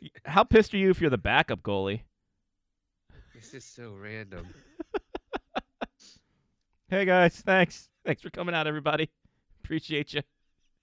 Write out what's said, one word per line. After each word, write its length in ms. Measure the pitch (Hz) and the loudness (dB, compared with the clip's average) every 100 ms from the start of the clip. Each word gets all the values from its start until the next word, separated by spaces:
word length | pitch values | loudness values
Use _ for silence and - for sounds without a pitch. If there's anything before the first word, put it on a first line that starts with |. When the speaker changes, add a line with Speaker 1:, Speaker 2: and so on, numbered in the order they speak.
| 156 - - | -20 -18 -2
Speaker 1:
How 180 | 185 | 2
pissed 320 | 240 220 208 202 | 6 6 4 2
are 20 | |
you 140 | 190 | 2
if 100 | 180 | 4
you're 80 | 156 | 2
the 80 | 120 | 0
backup 460 | 101 131 - 104 | 2 2 2 -2
goalie? 380 | 107 101 98 107 - _ _ _ _ _ _ _ _ _ _ - - | -4 -4 -2 -6 -10 _ _ _ _ _ _ _ _ _ _ -20 -20
Speaker 2:
This 220 | 120 107 135 | -20 -20 -20
is 100 | - | -20
so 300 | - 117 98 | -20 -18 -16
random. 460 | 104 110 104 90 87 - _ 311 - | -14 -14 -14 -14 -16 -20 _ -18 -10
Speaker 1:
<laughs> 580 | 415 - - _ - _ - - - 240 _ - _ _ _ _ _ _ _ - | -10 -10 -18 _ -14 _ -12 -10 -14 -14 _ -20 _ _ _ _ _ _ _ -6
Hey, 160 | 185 185 | -2 4
guys. 300 | 180 175 - | 6 4 2
Thanks. 520 | - 190 175 - - _ - | 0 2 2 -2 -20 _ -6
Thanks 160 | 139 | -6
for 80 | - | -6
coming 240 | - 175 | -10 -4
out, 140 | 165 156 | -2 -2
everybody. 420 | 151 151 151 156 _ _ _ _ _ | -2 -2 -2 -4 _ _ _ _ _
Appreciate 500 | - 160 - 160 147 | -8 -6 -4 -6 -4
you. 80 | 151 - | -8 -10
<laughs> 40 | _ _ _ _ _ | _ _ _ _ _